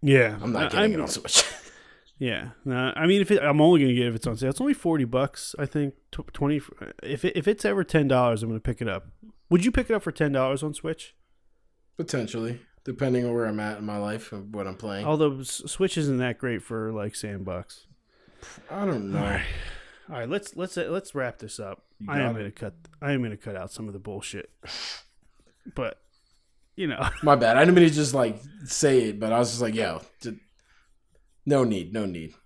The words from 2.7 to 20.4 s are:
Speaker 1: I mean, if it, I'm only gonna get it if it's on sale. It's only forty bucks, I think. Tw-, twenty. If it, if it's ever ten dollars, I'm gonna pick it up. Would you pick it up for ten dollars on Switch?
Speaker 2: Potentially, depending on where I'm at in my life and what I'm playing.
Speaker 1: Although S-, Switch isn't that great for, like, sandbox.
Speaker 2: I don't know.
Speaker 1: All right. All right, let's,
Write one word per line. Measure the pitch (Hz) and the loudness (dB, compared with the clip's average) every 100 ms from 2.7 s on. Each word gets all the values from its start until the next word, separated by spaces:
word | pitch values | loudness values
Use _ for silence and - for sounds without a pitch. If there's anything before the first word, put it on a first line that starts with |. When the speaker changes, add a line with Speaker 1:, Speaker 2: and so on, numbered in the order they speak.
| 127 127 - | -2 -2 0
Speaker 1:
I | 165 | 2
mean, | 196 | 4
if | 190 | 4
it, | 208 | 2
I'm | 147 147 | 4 6
only | 156 175 | 8 8
gonna | 135 | 6
get | 123 120 | 4 0
it | |
if | 113 | -2
it's | 127 | -4
on | 113 | -2
sale. | 131 | -2
It's | 131 | 0
only | 269 | 0
forty | 277 175 160 123 | 0 0 2 2
bucks, | 127 139 - - - | 0 -2 -4 -12 -6
I | 139 | -4
think. | 151 143 - _ | -2 -2 -4 _
Tw-, | - - | -12 -10
twenty. | - 143 151 - - - - | -4 0 0 -4 -16 -16 -14
If | - 139 180 | -8 -4 -2
it, | - | 0
if | 170 | 0
it's | 220 208 | 0 0
ever | 202 | 0
ten | 180 165 143 | 2 2 4
dollars, | 127 123 113 | 4 4 2
I'm | 113 | -2
gonna | 113 | -4
pick | - 117 | -4 -4
it | 117 | -4
up. | 95 - - - - _ | -4 -8 -20 -20 -20 _
Would | 175 202 | 4 4
you | |
pick | 254 - | 2 2
it | 220 | 0
up | |
for | 185 | -2
ten | - 151 | -2 0
dollars | 139 131 135 | 2 0 0
on | 151 | -4
Switch? | 147 156 160 - _ _ _ _ _ _ _ _ _ | -6 -8 -8 -10 _ _ _ _ _ _ _ _ _
Speaker 2:
Potentially, | - 139 110 117 113 120 _ _ | -4 -4 -4 -6 -6 -8 _ _
depending | - 127 135 123 120 | -12 -4 0 0 0
on | 120 | 0
where | 113 | -2
I'm | 107 | -2
at | 107 107 | -4 -6
in | 104 | -6
my | 104 | -4
life | 104 110 - | -4 -6 -10
and | 104 98 | -14 -12
what | 107 95 | -8 -8
I'm | 92 | -8
playing. | 110 98 123 | -8 -6 -2
Speaker 1:
Although | 151 151 135 | 2 0 0
S-, | 131 - - | -8 -10 -10
Switch | - 190 180 | -2 -2 0
isn't | 147 127 | 0 0
that | 127 113 | -2 -4
great | 127 117 | -4 -6
for, | - 113 110 | -6 -6 -6
like, | 110 104 - | -6 -6 -8
sandbox. | 107 101 95 90 - - _ _ _ _ _ _ - - - | -8 -8 -8 -8 -10 -18 _ _ _ _ _ _ -20 -20 -12
Speaker 2:
I | 180 202 | -4 -2
don't | 135 98 | -2 -2
know. | 101 | -2
Speaker 1:
All | 101 | -2
right. | 98 - - - - - - - | -2 -4 -6 -8 -12 -16 -20 -14
All | 147 | -10
right, | 117 | -6
let's, | 196 | -6